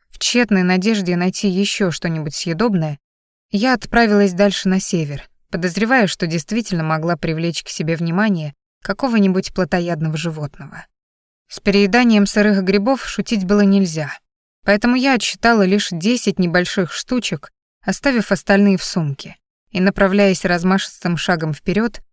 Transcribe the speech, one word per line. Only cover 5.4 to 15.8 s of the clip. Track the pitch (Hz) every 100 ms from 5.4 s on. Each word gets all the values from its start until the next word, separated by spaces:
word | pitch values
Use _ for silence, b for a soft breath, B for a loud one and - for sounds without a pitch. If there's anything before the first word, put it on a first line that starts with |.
| _
подозревая, | 180 175 175 220 262 190
что | - 170
действительно | 165 - 220 226 170
могла | 156 160 165 165
привлечь | 165 160 170 160
к | -
себе | - 160
внимание | 160 170 175 220 175 151 - _ _
какого-нибудь | - - 277 226 196 185 -
плотоядного | - 180 180 175 165 160 156
животного. | 165 156 147 - 143 - - _ _ _ _ _ _
С | -
перееданием | - 196 202 240 240 214 202
сырых | 220 208 196
грибов | 185 202 208 262 -
шутить | - 196 226
было | 185 208
нельзя, | 202 196 185 156 143 - _ _ _ _
поэтому | - 208 240 254
я | 269
отсчитала | 254 - - 233 226
лишь | 185 202